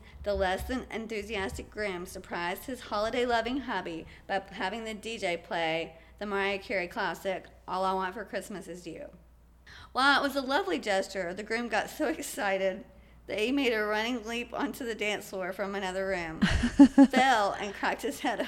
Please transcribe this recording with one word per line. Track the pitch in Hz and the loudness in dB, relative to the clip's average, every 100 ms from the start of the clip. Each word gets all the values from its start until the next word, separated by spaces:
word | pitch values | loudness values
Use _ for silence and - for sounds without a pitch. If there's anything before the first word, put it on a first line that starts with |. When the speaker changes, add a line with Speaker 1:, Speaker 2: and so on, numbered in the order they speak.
| - - | -14 -8
Speaker 1:
the | - | -2
less | 202 190 185 | 2 2 2
than | - 254 - | 0 -4 -4
enthusiastic | 202 226 226 202 220 196 - - | -6 -6 -6 -4 -4 -4 -4 -10
groom | 214 208 180 180 | -6 -4 -4 -8
surprised | - - 190 175 196 | -12 -8 -4 -2 -4
his | - 247 | -6 -10
holiday-loving | - 214 220 247 247 233 226 269 | -4 -2 0 0 2 2 2 -2
hubby | 240 202 180 165 - - - | -2 -4 -4 -8 -10 -16 -4
by | 196 190 | -4 -2
having | 180 190 226 | -4 -4 -4
the | 220 | -6
D | 214 208 226 | -8 -8 -4
J | 185 170 | -2 -2
play | - 180 165 160 165 - - - | -2 -2 0 0 -2 -8 -20 -10
the | 208 | -4
Mariah | 196 196 196 | 0 0 -2
Carey | - 202 175 | -2 -4 -2
classic, | 226 196 165 196 180 - - - | -2 -2 -2 -4 -4 -8 -18 -6
All | 185 | -2
I | 190 | 0
Want | 190 190 | 2 -2
for | 202 | -4
Christmas | 202 208 190 190 - | -6 -8 -6 -10 -10
Is | 175 175 | -12 -12
You. | - - - - - - - - - - | -12 -12 -16 -20 -20 -20 -20 -20 -20 -6
While | 240 269 269 | 2 6 6
it | |
was | 277 277 | 4 0
a | |
lovely | 254 285 381 320 | 0 0 2 -2
gesture, | 214 190 196 196 175 | 2 2 2 -2 -4
the | 185 | -6
groom | 208 226 240 | -4 -4 0
got | 214 160 | 0 -2
so | - 311 | -2 -2
<laughs> | 320 | -2
excited | 294 - 208 196 190 196 - - - - - | -6 -2 0 2 2 0 -8 -20 -20 -20 -8
that | 196 | -2
he | 220 | 0
made | 285 262 | 2 2
a | 220 | 2
running | 214 214 226 247 | 2 0 0 -2
leap | 208 233 240 | -4 -6 -4
onto | - 285 - 240 | -2 -2 -2 -6
the | |
dance | 220 208 202 - | -2 -2 -2 -4
floor | 196 180 | -6 -6
from | 190 196 | -4 -4
another | 196 190 185 190 | -2 -2 -2 0
room, | 185 165 160 | -2 -4 0
Speaker 2:
<laughs> | - - 240 - 277 - 277 | 2 4 2 8 10 10 8
Speaker 1:
fell, | 262 269 233 202 - | 8 6 6 4 0
and | 208 | -6
cracked | 190 202 - | -2 -2 0
his | 233 285 | -4 -4
head | 277 214 | -2 -2